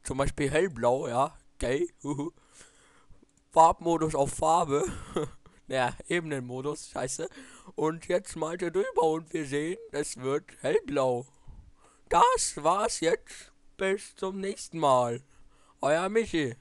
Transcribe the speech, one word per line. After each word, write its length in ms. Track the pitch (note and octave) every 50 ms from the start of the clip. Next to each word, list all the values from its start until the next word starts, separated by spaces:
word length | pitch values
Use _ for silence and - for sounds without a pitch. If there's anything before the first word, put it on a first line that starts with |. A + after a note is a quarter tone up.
Zum 160 | _ - C3+ C3
Beispiel 320 | C#3 C3+ - - D3 C3+
hellblau, 560 | C#3+ D#3 F3+ G3 D3 A2+ A#2 A#2+ B2 C#3 -
ja, 300 | B2+ A#2 B2 C#3 D#3+ - - _ - _ _
gay, 300 | - A#2+ C3 C#3+ F3 E3+ _ _
huhu. 300 | - C#3 D3 C#3 C#3+ E3+ _ _ _ _ _ - - - _ _ _ _ _ - _ _ - - _ _ _ _ _ _
Farbmodus 640 | - E3 E3 E3+ F#3 - E3 E3+ E3 D#3+ D#3+ D#3 D3+
auf 180 | C#3 C#3 C3+
Farbe. 520 | - - E3 D#3 D#3+ F3+ F3 D3 C#3 D3 F#4+ F4+ - - - - -
<laughs> 160 | F3+ D3 - - - _ - _ - _ -
Naja, 260 | - C3 B2 A#2+ - - - -
Ebenenmodus, 840 | - F3 E3 D#3 D3 C3+ B2 B2 B2 C3 C3 D3 D3 - - -
scheiße. 380 | - - B2+ C3+ - - D#3+ - - - C4 - - - - - -
Und 320 | - D3+ D#3 E3 E3 - -
jetzt 260 | F3+ E3+ - - -
malt 240 | E3 D#3 D#3+ E3+ F3+
ihr 100 | F#3 E3+
drüber 320 | E3 F#3 G#3+ C5 A#4+ - -
und 280 | D#3+ D#3 D#3+ D#3+ -
wir 140 | - D#3+ D#3
sehen, 320 | C3+ C3+ D3 D3+ E3 F#3+ - - -
es 240 | - C#3+ D3+ - -
wird 280 | A#2+ B2+ C3 C#3 D3 - - - -
hellblau. 640 | - C3 E3 D#4+ G#4 B3+ C#3+ C#3 C3 C3 B2 A#2+ C3 _ _ - - - - - - - - _ - - _ _ _ -
Das 540 | A4 A4 A#4+ B4+ C5 A#4 - - - D#3+
war's 360 | C#3+ D#3 F3 G3+ - - - -
jetzt, 520 | - D#3+ - - - - - - - - _ _ _ - _
bis 380 | - F#3+ F#3+ G3 G3+ - - -
zum 240 | - G3 F#3+ G3 G3
nächsten 400 | F#3+ G3 - - - - - E3
Mal. 420 | D#3 C#3 C3 B2+ B2 A#2+ A#2+ A#2 - _ - - - - - _ _ _ _ _
Euer 280 | - C#3 D3+ E3 F3+ G3
Michi. 480 | G#3 A3+ A3+ G#3 - E3 D3 B2 A2+ -